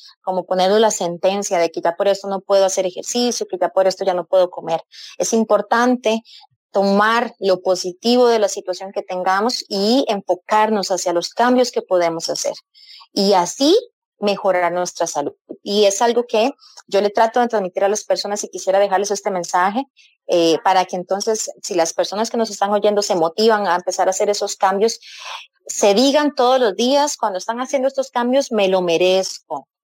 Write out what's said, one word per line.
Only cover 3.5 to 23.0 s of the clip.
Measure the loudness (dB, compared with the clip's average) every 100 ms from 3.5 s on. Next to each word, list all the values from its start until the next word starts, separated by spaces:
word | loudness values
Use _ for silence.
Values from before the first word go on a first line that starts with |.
| -4
ya | 0
por | 2 0
esto | 0
ya | -2
no | -2 0
puedo | 2 2
comer. | -2 -6 -6 -8 -20 -20 -6
Es | -2
importante | 0 2 0 2 2 2 0 0 -2 -6 -20 -20 _ _
tomar | 0 2 2 2 2 -2 -4
lo | -2 0
positivo | 0 -2 -4 -4 0 4 4
de | 4
la | 0
situación | -2 -8 -8 -8
que | -8
tengamos | -6 -4 0 0 0 -4 -6
y | -2 2 2 0
enfocarnos | -4 -2 -4 0 0 2 0 -2
hacia | -4 -2
los | -2 -4
cambios | 0 2 2 2
que | -2
podemos | -2 0 0 -2 -6
hacer. | -6 -6 -8 _ _ -20 -20 -8
Y | -2 2
así | 2 2 0 2 2 0 _ _ _
mejorar | -4 0 0 0 0
nuestra | -2 -4 -4 -6
salud. | -4 -6 -10 _ -14
Y | -4 2
es | 2 4
algo | 0 0 0
que | 0 0 -4 -18 -20 _
yo | 0
le | 0
trato | 2 2 2
de | 0
transmitir | -2 -4 -2
a | -2
las | -2
personas | -4 -4 -4 -8
y | -8
quisiera | -6 0 2
dejarles | 2 0 -2
este | -4 -4
mensaje, | -4 -2 0 0 -2 -8 _ _ _ -2
eh, | 2 2 2
para | 2 2
que | 0 -6
entonces, | -6 -4 -2 -4 -6 -12
si | -6
las | -2 0
personas | -2 -4 -4 -4
que | -2
nos | -4
están | -2 -2
oyendo | 2 2 2